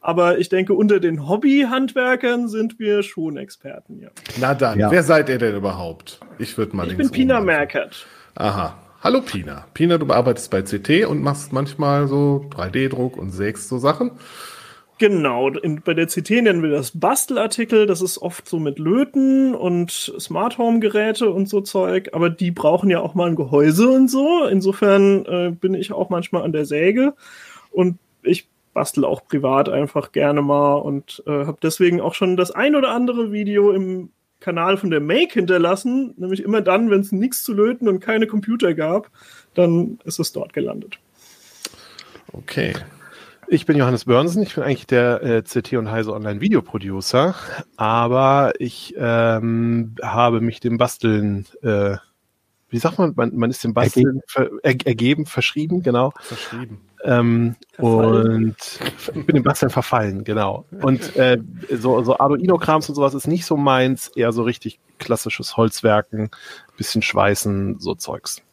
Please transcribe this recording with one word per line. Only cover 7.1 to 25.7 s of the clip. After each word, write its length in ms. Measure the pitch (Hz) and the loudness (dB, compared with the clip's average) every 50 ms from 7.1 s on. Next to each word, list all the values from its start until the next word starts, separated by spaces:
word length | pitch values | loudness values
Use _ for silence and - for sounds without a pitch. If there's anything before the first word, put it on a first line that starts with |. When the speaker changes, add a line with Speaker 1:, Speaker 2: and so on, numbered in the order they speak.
Speaker 1:
bin 100 | - - | 0 0
Pina 140 | 262 262 254 233 | 2 2 2 0
Speaker 2:
oben 100 | 202 185 | 2 0
anfangen. 100 | 165 151 | 0 0
Speaker 1:
Merkert. 480 | 143 - - 139 - - - - - - - - - _ _ | 0 -2 -4 -6 -8 -8 -10 -20 -20 -20 -20 -20 -20 _ _
Speaker 2:
Aha. 420 | - - 104 98 101 90 80 - - - - _ _ - | -4 -4 -2 -2 -2 -4 -6 -8 -12 -20 -20 _ _ 0
Hallo 180 | - 240 262 | 2 2 2
Pina. 460 | 262 - - 202 165 - - - - - _ | 0 -2 -8 -8 -8 -8 -14 -16 -18 -20 _
Pina, 260 | - 156 170 175 165 | 0 2 2 2 2
du 140 | 151 139 - | 2 2 2
arbeitest 380 | 110 123 127 123 - - - | 2 4 2 0 -2 -4 -4
bei 120 | - 95 95 | -4 -4 -4
C 180 | - - 101 | -2 -6 -8
T 240 | 101 - 147 170 220 | -2 2 2 2 2
und 180 | - - 147 139 | 0 -2 -2 -2
machst 300 | 139 143 143 - - - | -2 -4 -4 -8 -6 -4
manchmal 560 | 131 139 143 - - 151 139 143 143 147 139 | -4 -4 -4 -6 -4 -2 0 2 2 0 0
so 380 | 139 143 143 143 139 139 143 143 | 0 0 2 2 0 0 -2 -8
drei 200 | - - 87 92 | -10 -8 -8 -4
D 180 | 90 131 131 135 | -2 -2 -2 -2
Druck 280 | 135 127 123 131 - | -2 -2 -4 -6 -6
und 140 | - 85 95 | -8 -12 -10
sägst 380 | 90 92 101 104 110 107 - - | -8 -6 -4 -6 -6 -8 -10 -8
so 100 | 131 127 | -8 -2
Sachen? 340 | 120 139 - - 254 247 - - - - - - - - - - - - - - _ _ _ _ | 0 0 0 0 -2 -6 -6 -10 -20 -20 -20 -20 -18 -18 -20 -20 -20 -20 -20 -20 _ _ _ _
Speaker 1:
Genau, 520 | 214 208 202 175 156 135 123 120 131 135 | 2 4 4 4 2 2 0 2 0 0
in, 320 | 135 - - 170 151 151 - | -2 -2 -4 -4 -4 -4 -2
bei 100 | - 165 | -2 0
der 160 | 156 165 165 | 0 0 -2
C 140 | - - 160 | -2 -6 -4
T 180 | - 214 240 | 0 0 2
nennen 220 | 240 220 190 170 160 | 4 4 2 2 0
wir 80 | 156 | 0
das 280 | 147 147 139 123 - 165 | 0 -2 -2 -4 -8 -2
Bastelartikel. 880 | 151 170 - - - - 277 - 214 220 220 - 233 226 240 220 214 | 0 0 0 0 -2 -4 -2 -2 -2 -2 -2 -4 -4 2 4 2 4
Das 140 | 208 190 165 | 4 2 -2
ist 160 | 180 185 - | -2 -6 -6
oft 320 | - - 180 170 - - - | -6 -8 -10 -10 -10 -12 -8
so 100 | - 165 | -6 -4
mit 200 | 160 147 139 143 | -4 -4 -4 -4
Löten 760 | 156 156 190 247 285 - - 285 269 269 269 269 269 262 247 | -2 0 2 2 0 0 0 0 2 2 4 4 2 2 0
und 360 | - - 180 175 175 175 170 | -2 -2 -2 0 0 -2 -4
Smart 680 | - - - - - - - - 165 165 196 240 233 | -6 -10 -10 -10 -10 -12 -10 -6 -4 -2 -2 -2 -2
Home 240 | - 240 233 233 233 | -2 0 2 2 2
Geräte 480 | 220 208 208 208 214 220 220 220 247 220 | 2 2 0 2 0 0 0 0 0 0
und 220 | 175 185 196 196 | 2 0 -2 0
so 100 | 202 202 | 0 -4
Zeug, 480 | 196 - - 196 185 185 180 190 190 - - | -4 -2 -2 -2 0 0 0 -2 -2 -4 -4
aber 160 | 165 165 170 | 0 0 0
die 200 | 165 - 190 175 | 0 0 -2 -4
brauchen 380 | 175 - - 151 165 180 180 202 | -2 0 2 2 2 4 2 2
ja 120 | 180 170 | 2 2
auch 140 | - 170 - | 0 -2 -2
mal 140 | 185 175 175 | 0 0 0
ein 80 | 165 | 0
Gehäuse 540 | 151 156 127 135 143 147 156 156 170 226 247 | -2 -2 2 4 4 6 6 6 6 6 6
und 200 | 262 262 262 254 | 6 6 4 4
so. 360 | 254 269 277 302 339 349 302 | 4 2 2 2 2 2 2
Insofern, 800 | - 196 196 190 190 196 - - 202 196 202 196 196 196 196 - | 2 2 2 2 0 0 2 4 4 6 6 6 6 4 2 0
äh, 240 | - - 180 175 175 | -2 -4 -2 -2 -2
bin 240 | 175 175 - 185 | -4 -2 -2 -2